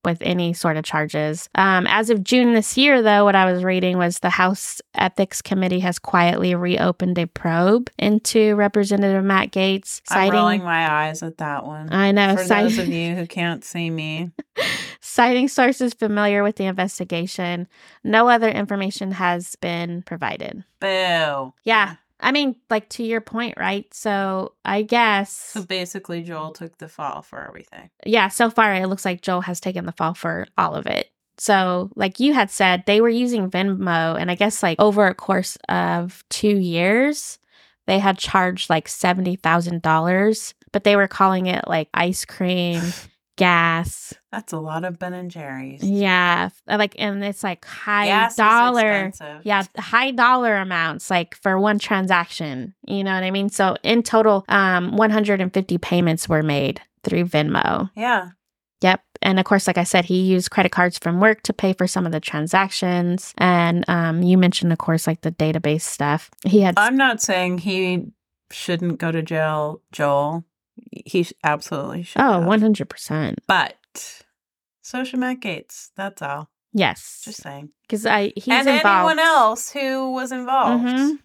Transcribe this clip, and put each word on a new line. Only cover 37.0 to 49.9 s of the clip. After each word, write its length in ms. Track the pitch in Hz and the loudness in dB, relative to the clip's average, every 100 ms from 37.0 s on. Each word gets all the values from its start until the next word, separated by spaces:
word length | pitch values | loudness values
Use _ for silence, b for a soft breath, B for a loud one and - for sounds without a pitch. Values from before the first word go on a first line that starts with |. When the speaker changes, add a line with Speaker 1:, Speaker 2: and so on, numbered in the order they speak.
| 277 294 - - b b b b - | 2 -2 -10 -16 b b b b 0
Speaker 1:
they 120 | 190 | 2
had 200 | 196 185 | 2 0
charged, 500 | - 190 185 185 - | 0 0 0 -2 0
like, 180 | 160 - | -2 -2
seventy 500 | - - 185 185 185 | -2 0 0 -2 -2
thousand 440 | 160 170 175 170 | 2 2 0 -2
dollars, 720 | 160 160 170 185 208 220 - _ _ | 2 2 2 2 2 0 -6 _ _
but 120 | 208 | 0
they 120 | 208 202 | 4 4
were 120 | 196 | 2
calling 380 | - 190 190 185 | 2 2 2 0
it, 200 | 180 - | -2 -2
like, 220 | 165 156 | -2 -2
ice 320 | - 175 190 - | 0 0 -2 -8
cream, 560 | - 180 180 175 170 175 - - | -4 -2 0 -2 -2 -6 -8 -16
Speaker 2:
<laughs> 280 | _ _ - | _ _ 0
Speaker 1:
gas. 760 | 180 170 170 165 175 - - - _ | 4 4 2 0 -4 -10 -16 -20 _
Speaker 2:
That's 220 | 202 - | -14 -10
a 60 | 160 | -10
lot 260 | 156 160 | -8 -8
of 140 | 180 170 | -8 -10
Ben 160 | 180 | -10
and 160 | 180 180 | -10 -12
Jerry's. 520 | 175 143 131 135 139 | -12 -12 -12 -12 -6
Speaker 1:
Yeah, 680 | 196 202 196 180 175 175 180 | -2 0 2 4 4 2 -2
f-, 260 | _ - 208 | _ -6 -2
like, 160 | 208 - | -2 -2
and 260 | 208 202 | -6 -4
it's, 180 | 202 196 | -6 -6
like, 220 | 196 175 | -8 -8
high 400 | - - - 208 208 | -14 -12 -2 0 2
Speaker 2:
Gas 260 | 208 226 | 2 2
is 40 | 226 | 4
Speaker 1:
dollar. 720 | 214 233 247 240 214 202 190 | 4 6 4 4 2 0 -2
Speaker 2:
expensive. 400 | - 151 151 208 | -8 -16 -10 -2
Speaker 1:
Yeah, 160 | 202 190 - | -2 -2 -10
high 320 | 190 | -2